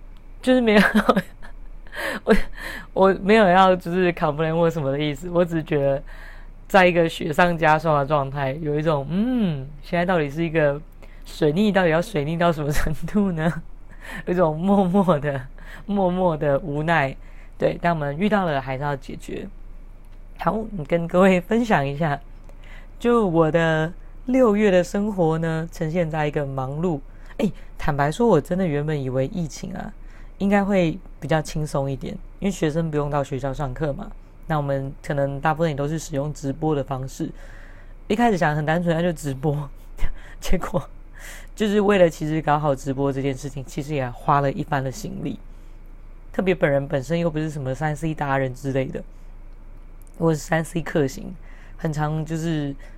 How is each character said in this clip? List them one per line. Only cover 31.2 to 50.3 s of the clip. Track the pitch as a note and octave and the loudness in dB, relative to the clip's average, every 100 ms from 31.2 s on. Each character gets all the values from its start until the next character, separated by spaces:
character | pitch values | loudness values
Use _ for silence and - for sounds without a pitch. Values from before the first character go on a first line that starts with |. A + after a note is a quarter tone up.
| C#3+ | 0
较 | D#3+ | 0
轻 | D3+ D#3 D3+ | 0 -4 -2
松 | D3 C#3 | -2 -2
一 | C3 | -4
点， | C#3 - - - | -6 -10 -14 -4
因 | G3 | -4
为 | |
学 | - D#3+ | 0 0
生 | D#3+ E3 | 0 0
不 | D3 | 0
用 | C#3+ | 0
到 | C#3+ | -2
学 | C3+ C3 | -2 -4
校 | C3+ | -4
上 | C#3+ C#3 | -4 -4
课 | B2 D#3 | -2 -4
嘛。 | D#3+ G#3+ - - - - | -4 -10 -14 -18 -16 -4
那 | D3+ | -2
我 | |
们 | C#3+ C#3 C3+ - | 0 -2 -4 -10
可 | - | -4
能 | C#3+ C#3 C#3 | 0 0 0
大 | D#3 | -2
部 | D#3 | 2
分 | E3 | 0
也 | |
都 | C#3 C#3+ | 0 -2
是 | D#3+ | -4
使 | - | -4
用 | C#3 D3 | -4 -4
直 | C#3 C#3 | -4 -6
播 | D3 D#3 C#3+ | -2 0 0
的 | |
方 | C3 C3 C3 | -2 -6 -8
式。 | - D3+ - - - - - - - - | -8 -8 -8 -16 -16 -18 -18 -18 -16 -4
一 | |
开 | G#3+ A#3+ | 2 4
始 | F3+ | 4
想 | D#3+ | 2
很 | D3+ | 2
单 | D3+ E3+ | 2 2
纯， | E3+ | 2
那 | D#3+ | 2
就 | F3 | 0
直 | D#3+ D3 | -2 -4
播， | C3 D3+ C#3+ C#3 - - - | -2 -2 -2 -6 -12 -12 2
<laughs> | - - - - | 2 2 -10 -8
结 | - F3+ | 2 2
果 | - - - - - - - - - | 4 -4 -4 -16 -18 -18 -16 -16 -14
就 | - G#3+ | -2 2
是 | G#3 | 4
为 | G3+ G3+ | 4 8
了 | E3+ | 6
其 | - D3+ | 4 -2
实 | D#3 | 0
搞 | D3+ D3 | 2 2
好 | D3+ | 2
直 | C3+ C#3 | 0 -2
播 | C3 C#3 | 0 0
这 | C3+ | 0
件 | C3+ | -2
事 | C3 C#3+ | -4 -8
情， | C#3 | -10
其 | B2+ - | -8 -8
实 | C#3+ | -4
也 | D3 B2 | -4 -4
花 | - - C#3+ | -4 2 2
了 | C#3+ | 2
一 | C#3+ | -2
番 | D3 C#3 | -2 -2
的 | C3+ | -4
心 | - - C3 | -8 -10 -8
力。 | C#3+ - - - - - - - - - - | -8 -8 -12 -18 -18 -18 -18 -18 -18 -18 -6
特 | - | -2
别 | F#3 | 0
本 | F3 D#3+ | 2 2
人 | C#3 C#3 | 2 0
本 | C#3+ | -4
身 | B2+ E3+ | -2 0
又 | E3+ | 0
不 | D#3 | -2
是 | D#3 | -4
什 | D3 | -4
么 | C3 | -6
三 | C3 D#3 D3 | -2 -2 -2
C | D#3+ | -4
达 | D3+ C#3 C3+ | -4 -2 0
人 | C3 | 0
之 | B2+ C#3 | -4 -2
类 | C3 | -2
的， | C3 - - - - - - - - - - - - - | -2 -6 -12 -16 -18 -16 -16 -16 -16 -18 -18 -18 -16 -2
我 | E3 | 0